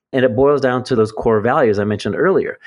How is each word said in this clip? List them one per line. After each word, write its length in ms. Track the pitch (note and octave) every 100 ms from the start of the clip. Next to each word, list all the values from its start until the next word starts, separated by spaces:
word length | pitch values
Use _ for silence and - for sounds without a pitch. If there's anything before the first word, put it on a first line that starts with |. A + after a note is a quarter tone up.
| _
And 120 | C3
it 100 | B2
boils 260 | A2 C#3 C#3+
down 220 | B2+ B2
to 120 | - A#2
those 160 | G#2+
core 280 | - A#2+ A2
values 380 | A2+ D3+ A#2+ G2+
I 60 |
mentioned 320 | G#2 G#2 G#2+ -
earlier. 420 | F3 D3+ - -